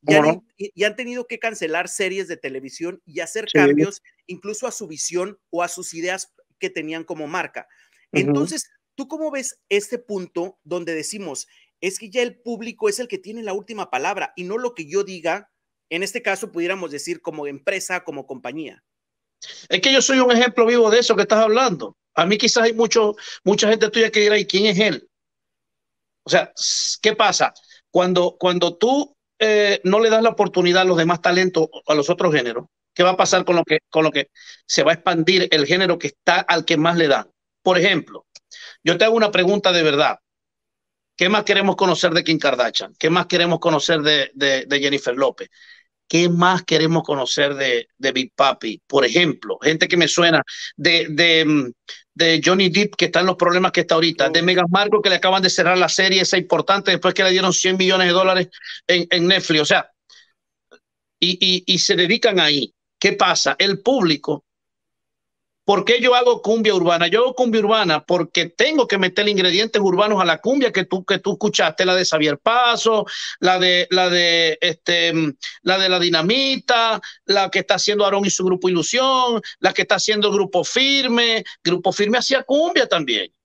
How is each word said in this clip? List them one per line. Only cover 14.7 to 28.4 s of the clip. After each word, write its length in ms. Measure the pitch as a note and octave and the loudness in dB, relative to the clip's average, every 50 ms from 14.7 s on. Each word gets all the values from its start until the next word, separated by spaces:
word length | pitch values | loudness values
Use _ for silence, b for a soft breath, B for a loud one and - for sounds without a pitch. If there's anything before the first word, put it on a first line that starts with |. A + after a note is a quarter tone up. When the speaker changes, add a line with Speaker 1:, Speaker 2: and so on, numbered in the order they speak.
| A#3+ | -8
Speaker 1:
que 120 | - D#3+ | -10 -14
yo 180 | C#3+ D#3+ G3 G3+ | -6 -4 -4 -4
diga, 460 | F#3+ F#3+ E3+ D#3 E3 E3+ G3+ G3+ _ _ _ _ _ _ _ _ _ | -4 -10 -6 -4 -4 -4 -4 -8 _ _ _ _ _ _ _ _ _
en 120 | D#3+ E3+ | -6 -6
este 200 | G3 F#3 - A#3+ | -6 -6 -8 -6
caso 300 | - G#3 G3 F#3+ A3+ F#3+ | -4 -4 -6 -6 -8 -10
pudiéramos 380 | - E3+ E3+ F3 F#3+ G3 F3+ D3+ | -6 -6 -4 -4 -4 -6 -8 -10
decir 320 | C#3+ C#3+ - E3+ E3+ D#3+ | -10 -12 -10 -10 -12 -10
como 240 | _ E3+ D#3 D3+ D3 | _ -12 -10 -10 -10
empresa, 580 | C#3+ C#3 C#3 _ G3 G3 F#3 - - F#3 F3 - | -10 -12 -6 _ -6 -6 -6 -6 -6 -8 -8 -8
como 220 | E3 D3 C#3 C3 | -10 -12 -12 -12
compañía? 580 | - C3+ B2 _ B2 C#3 D#3+ D#3 A#2 F#2 _ _ _ _ _ _ _ _ _ _ _ _ _ B B B B B B | -14 -16 -12 _ -12 -12 -12 -12 -14 -16 _ _ _ _ _ _ _ _ _ _ _ _ _ B B B B B B
Speaker 2:
Es 120 | - F#3 | -4 0
que 120 | F3+ C4+ | 2 2
yo 100 | C4+ C4 | 2 4
soy 160 | C4 - C4+ C4 | 2 2 2 2
un 120 | B3+ B3 | 4 4
ejemplo 340 | A#3+ A#3 B3 B3 - - A#3 | 4 4 2 2 2 2 2
vivo 240 | A3+ A#3+ A#3+ A3+ G#3+ | 4 4 4 4 4
de 80 | G#3+ A#3+ | 4 2
eso 160 | A#3+ - A3+ | 4 2 2
que 60 | G3 | 0
estás 180 | G3 G3+ A3 G#3+ | 2 2 2 2
hablando. 540 | A3+ G#3+ G#3+ A#3+ C4 A#3+ F3+ C3+ A#2 G2 _ _ _ _ _ | 4 2 2 2 2 0 -2 -4 -10 -14 _ _ _ _ _
A 120 | - E3+ | -2 0
mí 100 | F3+ G#3+ G#3 | 0 0 0
quizás 260 | - A3 - B3 A3+ | 0 0 2 2 2
hay 80 | A#3 A3+ | 2 2
mucho, 400 | A3 A#3 G3+ - A#3 G#3+ G#3 G#3 B B B B B B | 0 0 2 2 2 2 2 -2 B B B B B B
mucha 240 | F#3 G#3+ - A#3 G#3 | 0 2 2 2 2
gente 180 | A3+ G#3+ A3 G#3+ | 2 2 0 0
tuya 200 | G#3+ A3+ A3+ A3 | 2 0 0 2
que 100 | A3 G#3+ | 2 2
dirá, 160 | G#3 G#3 G#3+ G#3 | 2 4 2 2
"¿Y 80 | G3 | 0
quién 200 | - - F#3+ G#3 | 0 0 0 2
es 120 | A3 F#3+ F3+ | 2 2 2
él?". 320 | A3 G3+ D3+ A2 - _ _ _ _ _ _ _ _ _ _ _ _ _ _ _ _ _ _ _ _ _ _ _ _ | 0 0 0 -4 -10 _ _ _ _ _ _ _ _ _ _ _ _ _ _ _ _ _ _ _ _ _ _ _ _
O 60 | - | 0
sea, 220 | - F3+ D3+ - _ | 0 0 0 -2 _
s-, 420 | - - - - - - - - - | -8 -6 -4 -4 -4 -4 -6 -6 -2
¿qué 120 | - G#3 G#3+ | -2 -2 0
pasa? 380 | G#3+ A3 G3+ - - D3 A#2+ _ b b b b b b _ | 2 0 0 2 0 -2 -2 _ b b b b b b _
Cuando, 460 | - F#3+ F3+ F#3 F3+ F3+ F3 F3+ - | 0 2 2 2 2 0 0 0 -2
cuando 380 | _ | _